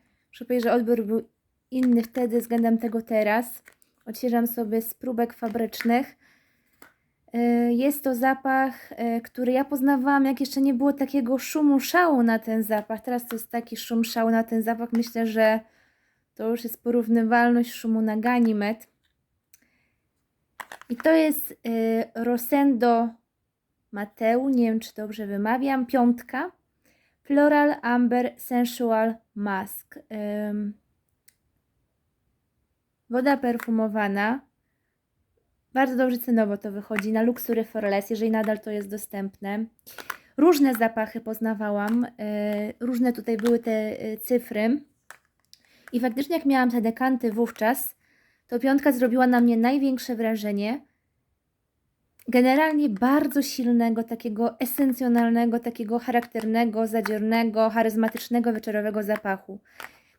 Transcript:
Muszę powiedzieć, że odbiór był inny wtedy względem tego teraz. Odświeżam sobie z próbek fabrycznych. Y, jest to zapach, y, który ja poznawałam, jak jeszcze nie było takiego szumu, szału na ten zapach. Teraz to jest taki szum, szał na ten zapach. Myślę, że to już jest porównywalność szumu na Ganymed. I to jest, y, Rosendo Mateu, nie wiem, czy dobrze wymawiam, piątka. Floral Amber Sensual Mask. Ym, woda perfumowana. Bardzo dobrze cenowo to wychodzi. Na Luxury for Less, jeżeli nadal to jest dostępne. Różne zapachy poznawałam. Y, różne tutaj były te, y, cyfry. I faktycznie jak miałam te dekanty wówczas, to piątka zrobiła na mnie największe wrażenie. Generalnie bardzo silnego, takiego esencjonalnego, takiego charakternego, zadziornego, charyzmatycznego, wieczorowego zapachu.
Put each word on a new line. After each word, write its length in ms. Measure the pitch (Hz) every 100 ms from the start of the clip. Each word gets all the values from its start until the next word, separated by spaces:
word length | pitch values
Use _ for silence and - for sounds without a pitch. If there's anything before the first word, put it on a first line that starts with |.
| _ _ _
Muszę 160 | -
powiedzieć, 200 | 240 247
że 80 | 233
odbiór 320 | 240 226 240
był 180 | 208 226 - _ _ _ _
inny 320 | 254 254 233
wtedy 380 | 226 262 240 233
względem 380 | 233 233 226 226
tego 240 | 233 226
teraz. 600 | 226 220 214 220 240 - - _ _ _ -
Odświeżam 400 | 220 247 233 233
sobie 360 | 240 214 226
z 120 | 226
próbek 400 | - 254 233 240
fabrycznych. 840 | - 226 226 226 - 233 240 285 - _ _ _ _ _ _ - _ _ _ _
Y, 380 | 233 240 240 240
jest 320 | 240 269 285
to 100 | 269
zapach, 760 | 240 262 262 269 262 269 240 -
y, 280 | - 233 233
który 320 | 233 - 247
ja 120 | 254
poznawałam, 600 | 277 285 269 277 269 277
jak 160 | 269 254
jeszcze 200 | 269 277
nie 140 | 269
było 180 | 240 285
takiego 460 | 277 269 285 233 262
szumu, 420 | - 311 294 277
szału 420 | - 339 339 269
na 160 | 233 220
ten 240 | 226 220
zapach. 380 | 208 214 214 214
Teraz 260 | 254 247 240
to 80 |
jest 160 | 226 -
taki 260 | 233 233 220
szum, 280 | - 233
szał 260 | 233 240 226
na 140 | 226
ten 180 | 226 226
zapach. 300 | 220 226 233
Myślę, 340 | 233 233 233 226
że 340 | 220 220 220 - _ _ _ _ _ _
to 140 | - 220
już 160 | 233
jest 180 | 233 -
porównywalność 880 | 240 240 220 233 220 240 240 240 240
szumu 300 | - 226 220
na 140 | 220 214
Ganymed. 720 | 233 247 226 208 202 220 - _ _ _ _ _ _ _ _ _ _ _ _ _ _ _ _ - - - -
I 80 | 240
to 140 | 320
jest, 400 | 320 311 294 - - 233
y, 380 | 226 226 226 226
Rosendo 960 | 226 233 240 240 285 277 233 240 233 233 - _ _ _ _ _ _ _
Mateu, 560 | 202 202 - 226 240 269
nie 160 | 254
wiem, 160 | 233 220
czy 140 | -
dobrze 320 | - 214 214 202
wymawiam, 600 | 202 214 247 269 269 247
piątka. 680 | 262 240 240 - 254 349 - _ _ _ _ _ _
Floral 520 | - 285 294 294 294 -
Amber 520 | 240 247 247 247 247 -
Sensual 800 | - 247 240 - 233 220 226 226 _
Mask. 640 | 208 202 190 202 - - - - 214 208 208 208
Ym, 260 | 208 208 208 _ _ _ _ _ _ _ _ _ _ _ _ _ _ _ _ _ _ _ _ _ _ -
woda 260 | 240 269 277
perfumowana. 1040 | 247 233 - 226 220 214 202 196 208 269 - _ _ _ _ _ _ _ _ _ _ _ _
Bardzo 220 | 262 269 247
dobrze 220 | 254 247
cenowo 380 | 247 226 208 202
to 160 | 214
wychodzi. 400 | 196 196 214 208
Na 100 | 220
Luxury 420 | 226 240 - 226
for 200 | 220 220
Less, 260 | 208 196 202
jeżeli 200 | 220 220
nadal 300 | 220 220 214
to 100 | 220
jest 200 | 208 196
dostępne. 720 | 208 - 196 196 - 196 214 226 _ - - - - _ -
Różne 380 | 320 294 269
zapachy 460 | 226 226 226 214 233
poznawałam. 840 | 226 220 220 208 208 208 208 233
Y, 40 | 247 - 214 208 208 208 208 -
różne 320 | 240 247 254
tutaj 240 | 240 214 220
były 220 | 233 233
te, 440 | 233 220 214 - 220
y, 60 | 220
cyfry. 640 | - 247 240 208 226 294 - _ - - _ _ _ - _ _ -
I 80 | 240
faktycznie 360 | 247 247 285 330
jak 100 | 285
miałam 240 | 262 254
te 100 | 233
dekanty 520 | 220 226 262 262 233
wówczas, 640 | 208 233 - 220 262 - - _ _ _ _ _
to 100 | 240
piątka 340 | 269 277 294
zrobiła 340 | 247 247 254 254
na 140 | 247
mnie 160 | 240 226
największe 600 | 233 277 269 254 - 226
wrażenie. 640 | 226 220 208 202 208 285 - _ _ _ _ _ _ _ _ _ _ _ _ _ -
Generalnie 600 | 247 254 269 311 302 294
bardzo 540 | 196 247 285 294 285
silnego, 600 | 277 - 240 240 233 226
takiego 560 | 233 233 240 214 240 240
esencjonalnego, 1000 | 247 - 269 240 247 233 233 233 233 233
takiego 400 | 233 233 214 233
charakternego, 880 | 247 240 233 226 214 226 240 214 226
zadziornego, 840 | 226 208 214 220 226 233 214 220
charyzmatycznego, 840 | 220 226 220 226 - - 240 233
wieczorowego 500 | 220 220 214 208 214
zapachu. 560 | 208 214 202 190 - 196 _ - - - _